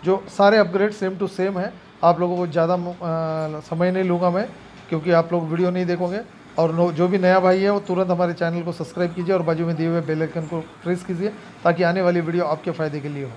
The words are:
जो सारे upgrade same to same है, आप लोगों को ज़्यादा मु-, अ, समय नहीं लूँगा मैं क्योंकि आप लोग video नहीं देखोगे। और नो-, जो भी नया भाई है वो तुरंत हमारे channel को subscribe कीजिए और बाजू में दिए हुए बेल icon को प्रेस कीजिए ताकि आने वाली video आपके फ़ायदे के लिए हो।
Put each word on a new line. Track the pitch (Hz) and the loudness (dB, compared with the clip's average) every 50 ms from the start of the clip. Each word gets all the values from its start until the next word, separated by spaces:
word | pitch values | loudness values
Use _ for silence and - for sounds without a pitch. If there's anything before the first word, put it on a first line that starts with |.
| - | 2
जो | 175 190 196 196 - | 0 0 0 -2 -10
सारे | - - 202 202 214 220 | 0 4 6 6 8 6
upgrade | 202 170 175 196 202 214 208 | 4 4 2 0 0 0 0
same | 208 196 190 190 175 | -4 -6 -6 -4 -4
to | 202 180 | -6 -6
same | - - 185 190 202 180 | -4 -2 -2 -2 -2 -4
है, | 180 220 - - - - - - - | -6 -6 -8 -12 -20 -20 -10 2 4
आप | 165 175 156 | 4 4 4
लोगों | 180 175 180 | 2 -2 0
को | 180 180 | -2 -4
ज़्यादा | 170 143 170 165 165 180 | -2 0 0 2 2 0
मु-, | 185 175 175 175 | -2 -2 -6 -10
अ, | 180 180 170 160 165 165 160 160 160 156 156 156 151 | -8 -6 -4 -4 -4 -4 -4 -4 -4 -6 -6 -8 -10
समय | - - 165 160 175 180 | -10 -8 -2 0 0 0
नहीं | 185 185 190 | 2 0 0
लूँगा | 185 175 175 180 180 | 0 0 2 2 0
मैं | 175 185 220 262 - - - - - - - - | 0 0 -4 -4 -8 -16 -20 -20 -20 -20 -8 -6
क्योंकि | 170 160 147 175 | -6 -4 0 2
आप | 175 165 165 170 175 | 4 4 4 2 0
लोग | 175 165 | -2 -2
video | 156 160 170 185 180 | -2 -2 0 0 0
नहीं | 180 185 180 | 0 -2 -2
देखोगे। | 175 175 175 180 175 180 208 240 - - - - - - - | -2 -2 -2 -2 -4 -4 -6 -8 -12 -18 -20 -20 -10 -2 0
और | 160 165 160 | 0 2 4
नो-, | 165 175 175 170 | 2 2 2 2
जो | 147 175 180 | 2 2 2
भी | 190 196 | 2 4
नया | 180 185 185 190 | 4 6 6 6
भाई | 180 185 185 190 | 6 4 4 4
है | 190 202 | 4 2
वो | 208 202 | 0 0
तुरंत | 202 202 185 180 190 180 | 0 -2 0 0 2 0
हमारे | 180 170 180 170 170 | 2 0 0 -2 0
channel | - 180 165 170 175 165 | -2 -2 -2 -2 -4 -4
को | 170 170 | -6 -6
subscribe | - 165 160 - - 180 170 170 | -8 -8 -10 -4 -2 -2 -2 -2
कीजिए | 180 175 165 190 | -4 -2 0 0
और | 185 170 | 0 2
बाजू | 160 165 160 170 | 0 0 0 0
में | 165 170 | -2 0
दिए | 156 165 165 | 0 0 0
हुए | 165 170 | 0 0
बेल | 156 139 160 156 | 0 -2 -2 -2
icon | 160 156 - 170 | -2 -4 -4 -8
को | 160 151 170 165 | -8 -6 -8 -8
प्रेस | 160 - - - - 170 180 175 180 | -8 -10 -16 -10 -4 -4 -4 -4 -4
कीजिए | - 185 165 190 214 214 - - - - - - | -6 -6 -4 -4 -6 -6 -8 -18 -20 -20 -2 0
ताकि | 175 170 170 180 | 0 2 4 2
आने | 170 170 190 185 | 0 2 2 2
वाली | 175 175 175 | 2 2 2
video | 165 160 170 175 175 | 0 0 -2 -2 0
आपके | 151 151 156 - 180 | 0 -2 -4 -4 -8
फ़ायदे | 160 165 160 156 143 151 | -4 -4 -4 -4 -4 -6
के | 135 147 | -8 -8
लिए | 147 143 139 | -8 -8 -10
हो। | 127 113 | -10 -12